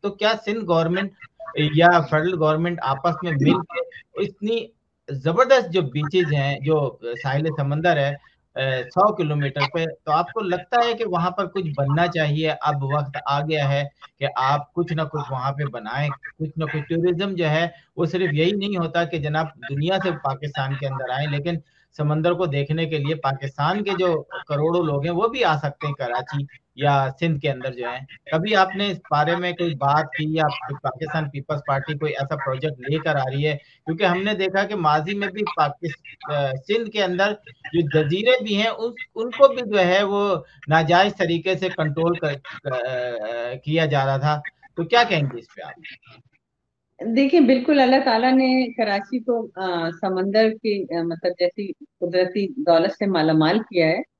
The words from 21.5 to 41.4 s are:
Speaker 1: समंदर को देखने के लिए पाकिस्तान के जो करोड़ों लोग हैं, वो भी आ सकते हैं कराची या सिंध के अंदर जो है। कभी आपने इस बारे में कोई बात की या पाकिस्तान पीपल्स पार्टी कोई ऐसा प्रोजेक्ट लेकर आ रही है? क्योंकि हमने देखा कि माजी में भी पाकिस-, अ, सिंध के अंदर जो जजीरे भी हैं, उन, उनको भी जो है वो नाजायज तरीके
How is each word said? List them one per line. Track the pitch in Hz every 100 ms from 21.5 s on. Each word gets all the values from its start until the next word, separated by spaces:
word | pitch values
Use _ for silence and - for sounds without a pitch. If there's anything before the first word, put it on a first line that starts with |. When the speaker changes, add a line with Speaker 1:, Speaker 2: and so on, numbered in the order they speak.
| 170 - _ _ -
Speaker 1:
समंदर | 147 151 160
को | 175 180
देखने | 143 139 156 160
के | 156
लिए | 143
पाकिस्तान | 156 135 135 139 - 147 196
के | 202
जो | 190 180 160 143 - -
करोड़ों | 143 156 175 160
लोग | 143
हैं, | 147
वो | 175 226
भी | 254
आ | 202 151
सकते | 147 143 147
हैं | 143
कराची | 123 120 131 143 143 - _ -
या | 143 139 135
सिंध | 131 170 151
के | 143
अंदर | 127 131
जो | 123 120
है। | 123 135 - -
कभी | 160 196
आपने | 208 190 190 202
इस | 180
बारे | - 147 151 175
में | 180
कोई | 175 175
बात | 147 143 147 156
की | - 156 160
या | 156 147 -
पाकिस्तान | 139 135 123 151 165
पीपल्स | 151 139 135 147 143
पार्टी | 139 139 151
कोई | 151
ऐसा | 135 139 151
प्रोजेक्ट | 143 131 151 135 127
लेकर | 156 165 147
आ | 131
रही | 135
है? | 151 143 _ _ -
क्योंकि | 165
हमने | 196 180 196
देखा | 208 190 190
कि | 196
माजी | 208 156 151 156
में | 202 202
भी | 190
पाकिस-, | 208 - 151 143 170 - - - -
अ, | 147 139
सिंध | 131 - 220 226
के | 214
अंदर | 190 180 196 208 - - -
जो | 170 156 156
जजीरे | 147 180 226 254
भी | 214
हैं, | 202 226
उन, | - 226 233 - -
उनको | 226 233 277
भी | 240
जो | 233 208
है | 180 185
वो | 202 202 202 175 - - -
नाजायज | 160 160 175 202 202
तरीके | 180 170